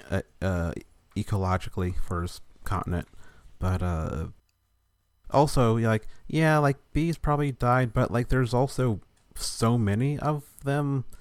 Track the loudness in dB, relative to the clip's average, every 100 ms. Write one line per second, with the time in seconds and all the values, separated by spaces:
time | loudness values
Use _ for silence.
0 | -6 -6 -6 _ -2 -2 -2 -6 -12 _
1 | _ -8 -4 -2 0 0 -2 -4 -2 0
2 | 0 0 -4 -8 -16 -12 -4 -4 -2 -4
3 | -6 -14 -20 -20 -20 -4 -2 0 0 -2
4 | -2 -4 -8 -10 _ _ _ _ _ _
5 | _ _ -2 2 2 4 4 4 2 0
6 | -2 -12 -4 2 4 4 2 0 _ -2
7 | -2 -2 0 0 0 0 2 2 2 0
8 | 0 0 2 2 2 2 0 0 -2 -2
9 | -6 _ _ -10 -8 0 2 4 2 2
10 | 0 0 -2 -4 -6 -8 -4 -2 0 -2
11 | -4 -12